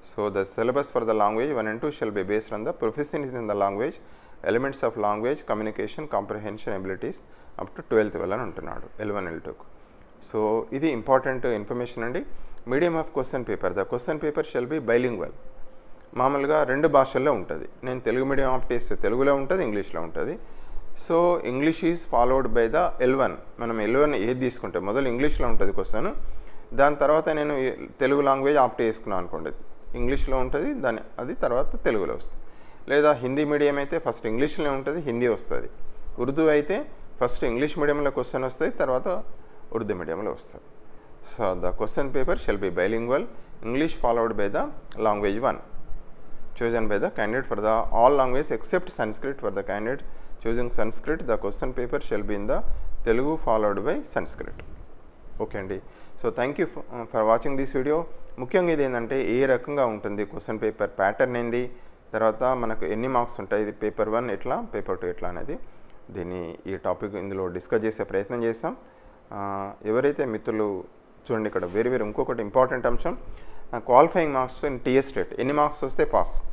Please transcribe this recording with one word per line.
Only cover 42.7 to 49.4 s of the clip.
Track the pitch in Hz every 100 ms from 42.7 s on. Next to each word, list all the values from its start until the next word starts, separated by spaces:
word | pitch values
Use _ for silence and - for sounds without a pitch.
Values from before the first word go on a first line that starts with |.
| 87
bilingual, | 92 113 117 135 233 - - - -
English | 127 160 -
followed | 123 117 113 104
by | 101 127
the | 285 - - - 110
language | 104 101 101 123
one. | 90 - - - - - - - - - -
Chosen | 117 117 110
by | 104
the | 151 -
candidate | 104 120 131
for | 107 107
the | 113 117 110
all | 120 143
languages | 131 127 151 120
except | - 185 180 -
Sanskrit. | 110 107 135 135